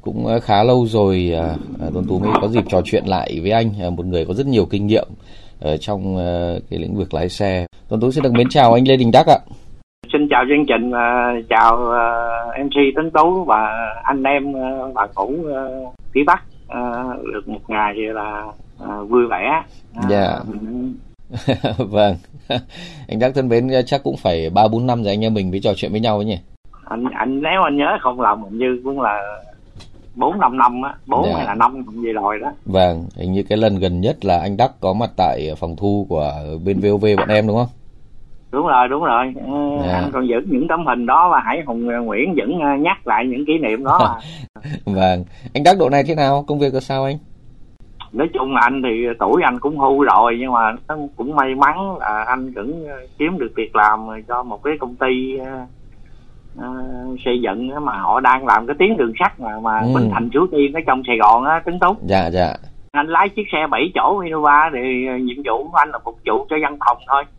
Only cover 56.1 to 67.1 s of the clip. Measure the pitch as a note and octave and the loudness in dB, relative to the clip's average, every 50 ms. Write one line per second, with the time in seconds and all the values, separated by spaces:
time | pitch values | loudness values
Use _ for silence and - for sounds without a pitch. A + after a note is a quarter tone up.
56.1 | - - - - - - - - - B2+ B2+ B2 B2+ C3 B2+ B2+ B2 B2 B2 B2+ | -20 -20 -20 -20 -20 -20 -20 -20 -16 -14 -12 -12 -10 -10 -8 -8 -8 -10 -8 -10
57.1 | C3 B2 B2+ C3 B2 B2 A#2+ G#2 F#2+ A2+ B2 C3 C#3 D3 D3 C3+ G2+ G2 F#2+ E2+ | -10 -6 -2 -2 -2 0 0 -2 -4 -4 -6 -8 -8 -6 -6 -6 -6 -4 0 0
58.1 | G#2 B2 C3+ B2 B2+ C3 C3+ B2 G#2 G#2+ A#2 A#2+ C#3+ D3 F#3 G3+ A3+ F3+ B2+ A2+ | 0 4 4 4 2 4 4 2 2 2 2 -2 0 2 2 2 4 2 0 0
59.1 | A2+ - E3+ G#3 - - B2+ A2 G#2+ A2 A2 A2+ A2 A2 A2 A#2+ C3 C3 A#2+ A2 | 0 0 -2 -2 -2 -4 -10 -10 -10 -6 -4 -2 0 0 0 0 2 2 2 0
60.1 | G2 G#2+ A2+ A#2+ A2 C#3 F3 F#3 D#3+ D3 C#3+ C#3 C#3+ E3 D#3 - C3 C3 B2 B2 | 0 -2 -4 0 0 0 0 2 2 2 2 2 0 -4 0 0 0 0 2 -2
61.1 | A#2+ A2+ G#2+ G#2+ A2+ A#2 C3 C#3+ D#3+ E3 - F3 E3+ F3+ F3+ F3+ G3+ G#3+ - - | 2 4 6 6 6 6 4 2 0 0 0 -4 -2 0 0 0 0 -2 -2 0
62.1 | F#2+ F#2+ F2 E2 E2+ F#2 F2+ D#2+ - - - - - - - - - D3 D3 D#3+ | 0 2 2 0 0 0 0 0 -2 -6 -12 -16 -20 -20 -20 -6 -2 -2 -2 2
63.1 | E3 F3 G3 G3+ G3+ A3+ G#3 - - D#3 D#3 D3 - A2 C#3+ F3+ F#3 - - B2 | 2 2 2 2 0 -6 -6 -4 -2 -2 -2 0 0 0 0 0 0 0 2 2
64.1 | F#3+ G3+ F3+ E3 D#3+ D#3 D3+ D3 C#3+ D3 D#3 E3 D3 B2 B2 C3 C3 B2 B2+ C3 | 2 0 -2 -4 -4 2 4 6 6 6 4 4 0 -4 -4 -2 -2 -2 -2 -4
65.1 | B2+ B2+ B2+ B2 B2 C#3 C#3 B2 A2+ A#2 C#3 D3 - E3 D3 D3+ C#3 A#2 - A#2 | -4 -4 -4 -4 -6 -6 -4 -2 -2 -2 -4 -2 0 0 0 0 -2 -8 -10 -10
66.1 | A2+ - - B2 G#2+ G#2+ - - D#3+ D#3 D#3 C#3 - G2 - A#2+ A#2+ - - - | -12 -8 -4 -2 -2 -2 -2 -2 -4 -2 -2 -4 -6 -2 0 0 0 0 -2 -2